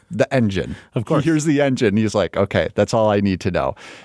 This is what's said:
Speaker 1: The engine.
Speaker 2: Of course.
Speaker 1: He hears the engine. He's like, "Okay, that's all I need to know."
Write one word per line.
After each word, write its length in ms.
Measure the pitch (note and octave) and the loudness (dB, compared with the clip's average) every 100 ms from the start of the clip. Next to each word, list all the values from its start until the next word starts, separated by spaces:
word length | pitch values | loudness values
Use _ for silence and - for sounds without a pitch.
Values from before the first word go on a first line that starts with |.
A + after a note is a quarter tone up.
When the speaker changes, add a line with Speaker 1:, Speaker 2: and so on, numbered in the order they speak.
| - | -8
Speaker 1:
The 220 | G#2+ - | -4 0
engine. 420 | C3+ A2 F#2+ - - - | 2 2 0 -4 -8 -10
Speaker 2:
Of 100 | - A2 | -6 -2
course. 180 | D3+ | 0
Speaker 1:
He 60 | D#3 | 2
hears 140 | D#3 | 0
the 160 | D3+ D3 | 2 2
engine. 360 | C#3+ B2+ A2+ G#2 | 2 2 2 2
He's 180 | G#2+ | 0
like, 220 | G#2 F2 - | 0 -2 0
"Okay, 320 | G2 G2 E2 | 0 0 0
that's 180 | - G#2 | 0 0
all 160 | A#2 G#2+ | 2 2
I 100 | G#2 | 2
need 200 | G2+ F#2 | 2 0
to 100 | G2+ | -2
know." 240 | E2+ C2+ - - - | -2 -2 -6 -12 -20